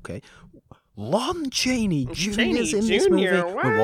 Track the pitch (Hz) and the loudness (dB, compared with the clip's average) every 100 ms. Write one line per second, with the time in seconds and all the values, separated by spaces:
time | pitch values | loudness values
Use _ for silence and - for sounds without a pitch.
0 | - 202 - - 180 - - - _ - | -10 -12 -14 -20 -20 -20 -20 -20 _ -12
1 | 107 190 262 349 277 - 254 254 214 151 | -4 -2 -2 -4 -4 -2 0 0 0 0
2 | 120 113 190 202 233 240 226 214 220 247 | -2 -4 -4 0 0 0 0 0 2 4
3 | 392 339 185 180 175 202 - - | 4 4 4 2 0 -2 0 2